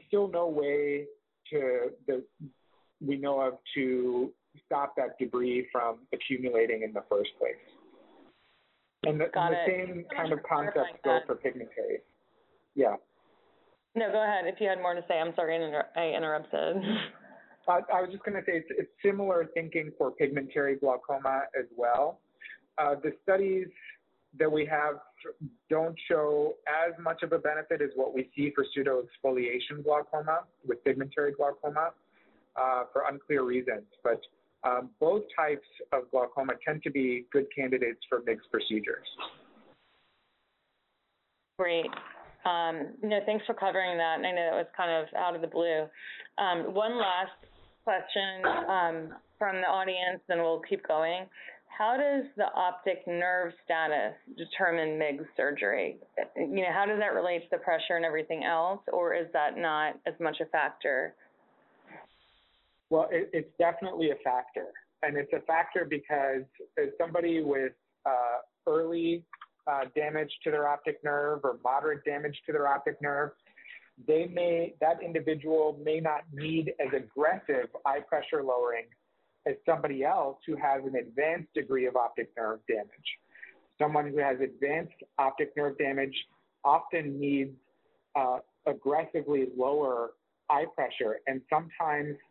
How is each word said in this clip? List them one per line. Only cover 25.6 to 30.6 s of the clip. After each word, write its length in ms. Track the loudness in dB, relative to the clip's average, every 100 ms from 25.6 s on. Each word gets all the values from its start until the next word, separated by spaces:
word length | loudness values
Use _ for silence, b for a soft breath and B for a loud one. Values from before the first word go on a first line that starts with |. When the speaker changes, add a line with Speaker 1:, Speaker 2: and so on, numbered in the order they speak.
| -2
Speaker 1:
don't 260 | 0 0 -2 0
show 460 | 2 4 2 2 -2 -2
as 260 | 0 0 0
much 200 | -4 -4
of 80 | 0
a 40 | 0
benefit 440 | 0 -2 0 0
as 80 | 0 0
what 180 | -2
we 160 | -2 -4 -2
see 160 | -2 0
for 100 | 0
pseudo-exfoliation 1080 | 0 0 0 -2 -2 0 0 0 -2 -6 -4
glaucoma 560 | 0 0 0 -4 0 -2 -4 _